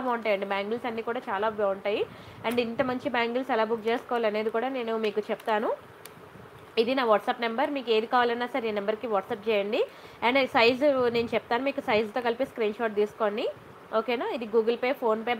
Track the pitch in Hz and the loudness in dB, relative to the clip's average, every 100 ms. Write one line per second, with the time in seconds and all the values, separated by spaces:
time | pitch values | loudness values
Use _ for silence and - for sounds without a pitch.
0 | 254 233 220 196 202 196 202 233 247 226 | 4 0 0 0 0 -2 -2 -4 -4 -6
1 | 226 240 254 196 220 208 196 196 202 247 | -4 -6 -4 -2 0 0 0 0 -2 -2
2 | 466 - - - - 247 226 233 254 254 | -4 -8 -18 -8 -2 0 0 0 -2 -2
3 | 285 240 233 240 269 226 220 233 220 254 | -2 0 0 0 0 0 2 0 0 -2
4 | - 240 220 214 220 226 254 262 226 226 | -2 0 0 0 0 -2 -2 -4 -4 -2
5 | 214 208 208 202 - 214 294 571 - - | 0 -2 -2 -4 -2 0 0 -4 -8 -20
6 | - - - - - - - 226 233 269 | -20 -20 -20 -20 -20 -20 -4 0 2 2
7 | 233 202 254 240 233 226 294 277 233 220 | 4 4 2 -2 -2 0 -2 -2 0 2
8 | 226 247 240 233 240 262 226 208 202 214 | 4 4 4 0 -2 -2 -2 -2 -4 -6
9 | 247 196 - 226 208 208 202 277 554 - | -2 -2 -2 -4 0 0 2 0 -2 -4
10 | - - 226 269 262 269 233 254 294 262 | -18 -2 2 2 4 6 6 6 4 4
11 | 240 233 233 226 - 240 277 277 - 214 | 4 2 0 0 0 -2 0 -2 0 2
12 | 220 254 240 233 262 - 214 214 226 208 | 2 -2 -2 -2 -2 -2 -2 0 -2 0
13 | 208 - 214 208 440 - - - - 220 | 0 0 -2 0 -4 -6 -14 -20 -4 -2
14 | 220 240 415 294 226 226 220 233 247 277 | 0 -2 -2 -4 0 2 2 2 0 0
15 | 233 220 226 | 0 0 0